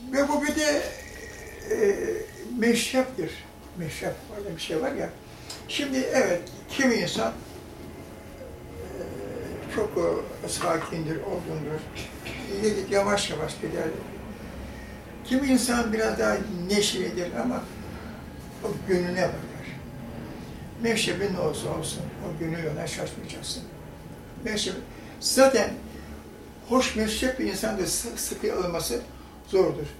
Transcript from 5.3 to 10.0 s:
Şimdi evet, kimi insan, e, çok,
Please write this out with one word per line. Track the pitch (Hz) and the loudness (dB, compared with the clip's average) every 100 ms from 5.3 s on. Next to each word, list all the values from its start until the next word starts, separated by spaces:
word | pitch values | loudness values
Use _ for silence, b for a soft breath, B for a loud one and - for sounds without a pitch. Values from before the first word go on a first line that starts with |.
| B B B - | B B B -6
Şimdi | - 285 262 | -2 0 2
evet, | 254 262 202 175 - - - | 4 6 6 4 0 -12 -10
kimi | - 262 | 4 6
insan, | 220 165 - 226 | 6 4 2 0
e, | - - - - - - - - - - - - - - - 185 190 175 - - - - - - | -2 -10 -12 -14 -14 -12 -12 -14 -14 -14 -14 -12 -12 -12 -10 -8 -6 -6 -6 -6 -6 -6 -6 -2
çok, | 151 - - | 0 2 4